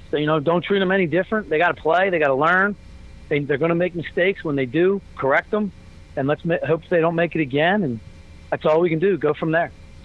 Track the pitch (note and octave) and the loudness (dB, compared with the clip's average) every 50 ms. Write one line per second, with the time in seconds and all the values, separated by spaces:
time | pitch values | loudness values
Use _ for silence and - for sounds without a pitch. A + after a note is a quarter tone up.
0 | - - - C#3+ D3+ D3+ D#3 D#3+ C3+ E3 E3+ F3 - - G3+ G3 F#3+ F3+ F#3+ G3 | -10 -4 -2 0 2 2 2 2 2 2 2 0 2 0 0 0 2 2 2 2
1 | F#3 D#3 D3+ F3+ F#3 - A3 G#3+ G3+ - D#3 D3+ E3+ F3 D#3 - - D3+ E3 F3 | 2 2 0 0 0 0 -2 -4 -2 0 0 2 2 2 0 0 0 2 2 2
2 | F#3+ G3+ F3+ D#3+ D3+ C#3 C3+ C3 D3+ E3 F3+ F#3 G3 G#3 G3 - - - - - | 2 2 2 2 2 2 2 4 4 4 4 4 4 2 0 -4 -10 -18 -18 -18
3 | - - - - - - D3+ D3 C#3+ C3 D3 B2+ D#3 E3 E3+ E3+ F3+ F3+ F3 E3+ | -18 -18 -18 -14 -6 -2 -2 -2 0 0 0 0 2 2 2 2 0 -2 -2 -6
4 | D3 - - F#3 F3 F#3+ G3 - - E3 C#3+ C#3 C3+ B2 A#2 D#3+ F3 F#3 G3 G3 | -8 -6 -2 0 0 0 0 -2 -2 -4 -2 -2 -2 0 2 2 2 2 2 0
5 | - - - - - C3+ C#3+ E3 E3+ - G#3+ G#3 G#3+ F#3+ - - - - - - | -4 -10 -10 -4 0 2 2 2 2 0 -2 -2 -2 -2 -6 -10 -20 -20 -20 -20
6 | - - - D3 C3 C#3 D3+ - - E3 E3 C#3+ C3+ C3+ D#3+ E3 - - F3+ E3+ | -18 -10 -6 -2 0 0 0 -2 0 -2 -2 0 0 0 -2 -2 -2 0 0 2
7 | D#3+ E3+ E3+ E3 E3+ - - D#3+ D#3 C3 B2+ C#3+ D#3 F3 G3 G#3+ F#3 C3+ A#2 A2 | 2 2 2 0 0 0 0 -2 -2 0 0 2 2 2 2 2 0 0 -2 -4
8 | - - - - - - - - - - D3+ C#3 - D#3+ D#3 D#3+ F3 F3+ D#3+ D#3+ | -8 -14 -20 -20 -20 -20 -20 -16 -10 -8 -6 -2 2 2 4 4 4 2 0 0
9 | E3+ G3+ F#3+ D3 D3+ D3+ D3+ - E3+ D#3+ D#3 E3+ E3+ C#3+ - - - - - - | 2 2 0 2 0 0 -2 0 -2 0 0 0 0 -2 -6 -12 -20 -20 -20 -18
10 | - | -16